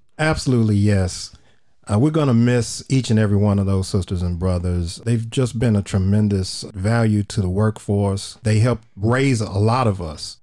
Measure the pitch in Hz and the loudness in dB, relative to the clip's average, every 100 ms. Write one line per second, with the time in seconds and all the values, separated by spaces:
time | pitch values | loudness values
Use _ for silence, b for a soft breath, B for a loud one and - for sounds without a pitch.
0 | _ - 156 160 - 123 110 104 101 101 | _ -4 -2 0 0 2 2 2 2 2
1 | 92 - - b b b b b - 104 | 0 -4 -12 b b b b b -4 0
2 | 147 160 143 117 120 123 113 - - 135 | 2 2 2 4 4 2 -2 -8 -2 -2
3 | 117 110 107 101 104 101 98 95 95 104 | 2 2 2 2 2 2 0 0 -2 -4
4 | 90 90 90 87 92 90 90 87 85 - | -2 -4 -4 -2 -2 -2 -2 -2 -4 -6
5 | - 117 113 - 123 113 120 104 101 104 | -4 -2 -2 -2 -2 0 0 0 0 0
6 | 92 104 107 98 92 - - 98 98 117 | 2 2 2 0 -2 -8 -12 -6 -2 2
7 | 113 104 101 - 92 95 107 104 - 101 | 2 2 0 -2 -2 0 0 -2 -2 0
8 | 101 98 - - 107 107 120 113 - - | 0 -2 -6 -8 -2 2 2 0 -6 -6
9 | 107 123 139 120 101 95 107 123 117 95 | -2 2 2 0 -2 0 2 2 0 -2
10 | 87 76 - - | -6 -10 -14 -14